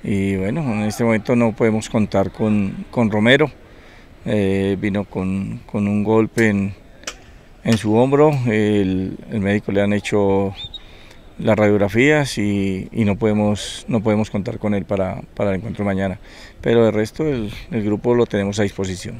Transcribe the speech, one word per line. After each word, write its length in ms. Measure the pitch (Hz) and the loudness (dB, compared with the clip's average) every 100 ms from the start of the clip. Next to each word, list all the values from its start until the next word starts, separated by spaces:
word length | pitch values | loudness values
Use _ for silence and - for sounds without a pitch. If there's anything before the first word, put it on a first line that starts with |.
Y 340 | 120 101 98 95 | -2 -2 0 0
bueno, 240 | 95 147 | -2 -2
en 220 | 143 107 | -2 -2
este 200 | 107 - | -2 0
momento 320 | 117 110 - 123 | 0 0 2 2
no 160 | 117 | 2
podemos 380 | 104 113 110 - | 2 2 2 -2
contar 420 | 120 101 98 95 | -2 2 0 0
con, 540 | - 110 104 98 - - | 0 0 2 0 -6 -6
con 200 | - 113 | -2 0
Romero. 400 | 104 110 139 151 - - - - - - - - | 2 4 4 2 -4 -20 -20 -20 -20 -20 -12 -2
Eh, 520 | 107 98 98 98 95 | 0 2 2 0 0
vino 240 | 104 98 | -2 -2
con, 560 | 95 - 95 95 104 117 - | -4 -6 -4 -4 -6 -10 -8
con 240 | 107 101 | -4 0
un 140 | 104 | 0
golpe 440 | 104 110 110 - 110 | 2 2 2 2 2
en, 260 | 101 98 98 - - - - - - - - - | 2 -2 -6 -20 -18 -18 -18 -20 -20 -20 -8 -2
en 120 | 113 | 0
su 180 | 107 110 | 2 2
hombro, 360 | 131 139 151 143 120 | 4 4 4 4 0
el, 720 | 107 104 104 95 92 92 - - | 2 2 2 2 0 -4 -8 -8
el 80 | 117 | -4
médico 320 | 98 101 - | 0 0 0
le 80 | 98 | 0
han 100 | 101 | 2
hecho 600 | 104 - 104 98 98 98 98 - - - - - - - - | 0 0 0 2 2 0 -6 -16 -18 -20 -20 -20 -20 -20 -4
las 200 | 117 107 | 0 4
radiografías 800 | 107 104 98 107 139 151 139 - | 4 4 2 4 4 4 0 -2
y, 520 | 104 101 98 95 - | -2 0 -2 -4 -6
y 140 | - 104 | -2 0
no 100 | 95 | 2
podemos, 720 | 110 107 104 104 - - - | 0 2 0 -2 -6 -12 -4
no 140 | 117 | -2
podemos 280 | 110 107 110 | 0 0 0
contar 300 | 104 98 110 | -4 -6 -6
con 140 | 107 | -2
él 100 | 101 | -2
para, 380 | - 101 92 92 - - | -2 -2 -2 -4 -12 -4
para 160 | 104 | -2
el 40 | 95 | -2
encuentro 300 | 113 104 101 | -6 -4 -2
mañana. 340 | 95 98 92 - - - - | 0 -2 -4 -14 -20 -20 -6
Pero 240 | - 117 | 2 4
de 80 | 113 | 4
resto 340 | 104 110 - 156 | 2 -2 -2 -2
el, 240 | 131 104 - - | -2 -4 -10 -6
el 100 | 117 | -4
grupo 320 | 104 104 117 | -2 0 2
lo 120 | 120 117 | 2 2
tenemos 340 | 107 98 101 | 0 -2 0
a 40 | |
disposición. 520 | 101 - 95 90 - | -2 -2 -6 -6 -10